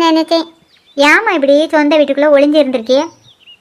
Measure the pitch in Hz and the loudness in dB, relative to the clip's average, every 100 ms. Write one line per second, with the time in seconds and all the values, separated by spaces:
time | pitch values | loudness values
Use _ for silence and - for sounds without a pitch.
0 | 330 320 320 330 330 _ _ _ _ - | 0 0 -2 -4 -6 _ _ _ _ -2
1 | 294 349 453 339 269 285 311 311 294 311 | 0 2 0 -2 0 0 0 -2 0 0
2 | 285 277 302 277 294 302 262 254 226 262 | 0 0 2 2 2 0 0 -4 -2 -2
3 | 330 - _ _ _ - | -4 -12 _ _ _ -4